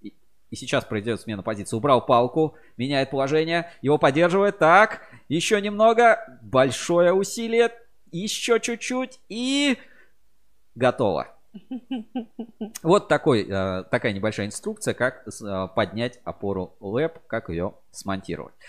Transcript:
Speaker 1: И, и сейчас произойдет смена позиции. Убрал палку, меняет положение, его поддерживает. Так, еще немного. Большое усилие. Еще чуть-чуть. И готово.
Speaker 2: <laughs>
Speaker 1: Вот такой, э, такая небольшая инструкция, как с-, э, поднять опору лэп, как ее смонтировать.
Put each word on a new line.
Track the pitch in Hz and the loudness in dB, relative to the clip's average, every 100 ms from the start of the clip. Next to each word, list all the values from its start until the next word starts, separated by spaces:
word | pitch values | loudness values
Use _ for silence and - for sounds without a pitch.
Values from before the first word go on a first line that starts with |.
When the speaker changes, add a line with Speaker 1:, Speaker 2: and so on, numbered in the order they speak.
Speaker 1:
И, | 107 - _ _ _ | -20 -20 _ _ _
и | - | -14
сейчас | 127 139 | -4 -4
произойдет | - 107 107 104 | -2 -4 -4 -6
смена | - 104 | -6 -8
позиции. | 104 104 95 113 | -6 -8 -6 -2
Убрал | 143 123 | 2 2
палку, | - 120 123 - 156 - - - | 4 2 2 0 -2 -4 -16 -8
меняет | 135 139 135 | -2 -2 -2
положение, | 139 135 156 160 170 165 - | -2 0 0 0 -2 -4 -4
его | 127 147 | 0 4
поддерживает. | 151 139 170 190 202 196 | 4 4 2 4 0 4
Так, | 156 185 214 - - - - | 6 6 6 0 -16 -18 -6
еще | 156 - 208 | -4 0 0
немного. | 202 208 220 226 233 - - - | 0 4 4 6 6 4 -2 -18
Большое | 107 127 135 117 - 175 175 | 0 4 4 0 0 4 4
усилие. | 190 196 233 226 226 233 - - - - | 2 0 -6 0 2 2 0 -20 -20 -14
Еще | 170 208 - - 226 | -8 -6 -4 0 0
чуть-чуть. | 233 233 - 254 254 - - | 0 -6 -4 -4 -6 -10 -12
И | 214 247 277 285 240 - - _ _ - _ - _ _ - | -6 -2 0 0 -2 -6 -20 _ _ -20 _ -20 _ _ 0
готово. | 123 120 110 78 - - _ | 0 2 0 -2 -6 -12 _
Speaker 2:
<laughs> | 196 - 254 - 254 220 254 233 - 226 - 214 - | -20 -16 -16 -10 -10 -10 -10 -10 -14 -16 -12 -14 -4
Speaker 1:
Вот | 160 202 - | 2 2 2
такой, | 147 156 117 92 | 0 2 0 0
э, | 98 95 92 92 | -4 -4 -6 -4
такая | 120 123 | -2 -2
небольшая | 98 107 107 104 | -4 -4 -4 -6
инструкция, | - 214 220 - | -8 -10 -6 -4
как | - 127 - - | -2 -2 -4 -14
с-, | - | -14
э, | 107 95 92 | -8 -6 -4
поднять | - 98 104 120 - - | -2 -2 -2 -6 -8 -14
опору | - 101 95 90 - | -8 -6 -4 -6 -12
лэп, | 98 117 165 - - | -8 -4 -4 -8 -10
как | 113 - | -8 -6
ее | 85 95 - _ | -6 -6 -8 _
смонтировать. | - 98 95 - 80 - - | -14 -10 -8 -8 -12 -12 -20